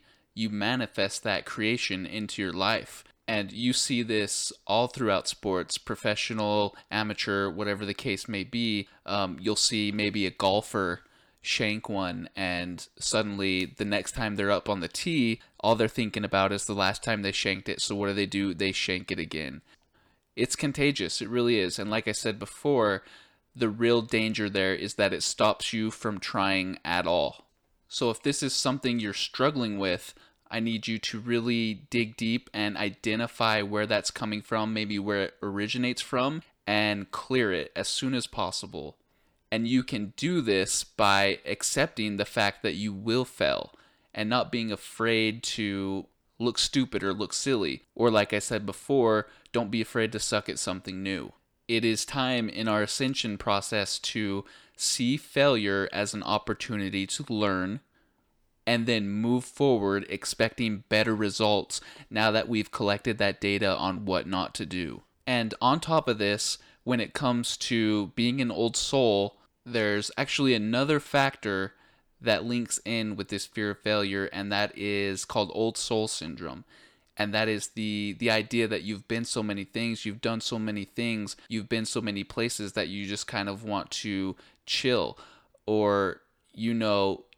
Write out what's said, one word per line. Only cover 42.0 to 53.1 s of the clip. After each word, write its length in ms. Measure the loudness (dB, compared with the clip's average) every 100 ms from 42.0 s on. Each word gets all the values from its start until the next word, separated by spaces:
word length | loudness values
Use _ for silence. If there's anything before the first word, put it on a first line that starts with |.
| -2 0
the 80 |
fact 380 | -2 2 2 2
that 140 | -2 -2
you 140 | -4
will 360 | -4 0 0 0
fail 480 | 0 2 2 -4 -14 _ _ _
and 160 | -6 0
not 200 | 0 0
being 220 | -2 -4
afraid 680 | -6 -10 -2 2 4 2 0
to 640 | -6 -4 -2 -2 -2 -4 -8 _ _ -4
look 180 | -2 0
stupid 460 | 0 0 0 0
or 100 | -2
look 220 | -2 -4
silly. 480 | -4 0 0 0 -4 _
Or 160 | 0 4
like 220 | 4 2
I 60 | 0
said 260 | -2 -4
before, 640 | -4 -10 0 4 6 4 0 -12 -6
don't 180 | -4 -2
be 120 | -2
afraid 280 | -2 0 0
to 60 | -2
suck 300 | -2 -2 -2
at 100 | -4
something 440 | -4 -4 -6 -6
new. 320 | -4 -4 -6 -14 _ _ -2
It 160 | 2
is 200 | 2 0
time 440 | -2 -2 0 0 -2
in 200 | -2 0
our 140 | 2
ascension 560 | 2 0 -2